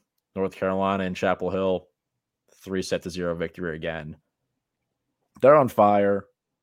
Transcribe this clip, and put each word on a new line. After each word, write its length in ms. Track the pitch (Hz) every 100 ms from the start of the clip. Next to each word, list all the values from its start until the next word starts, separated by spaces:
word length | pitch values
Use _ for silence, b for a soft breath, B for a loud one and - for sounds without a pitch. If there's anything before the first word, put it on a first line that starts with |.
| _ _ _
North 220 | 95 95 -
Carolina 480 | 95 95 98 98
and 100 | 92
Chapel 360 | 92 98 90 90
Hill, 360 | 95 95 90 - _ _ _ _ _ _
three 300 | _ 95 95
set 200 | 90 90
to 60 | 90
zero 260 | 90 87 85
victory 400 | 85 - 87 80
again. 400 | 82 80 76 80 _ _ _ _ _ _ _ _ _ _ _ -
They're 140 | 135
on 140 | 151 123
fire. 560 | - 101 104 101 98 - _ _ _